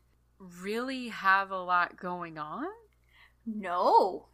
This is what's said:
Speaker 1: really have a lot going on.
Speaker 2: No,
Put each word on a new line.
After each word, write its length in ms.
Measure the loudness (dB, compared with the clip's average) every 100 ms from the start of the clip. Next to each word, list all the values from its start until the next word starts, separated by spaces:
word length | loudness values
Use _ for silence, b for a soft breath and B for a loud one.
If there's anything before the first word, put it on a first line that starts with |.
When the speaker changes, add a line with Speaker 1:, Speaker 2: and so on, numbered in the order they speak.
| _ _ _ _
Speaker 1:
really 680 | -20 -12 -6 -4 -4 -6 -8
have 420 | -2 2 4 2
a 80 | -4
lot 360 | 0 2 2 -2
going 380 | -8 -6 -8 -10
on. 300 | -10 -8 -8 -10 -20 _ b b b b
Speaker 2:
No, 840 | -10 -6 -2 2 6 6 6 -2 -10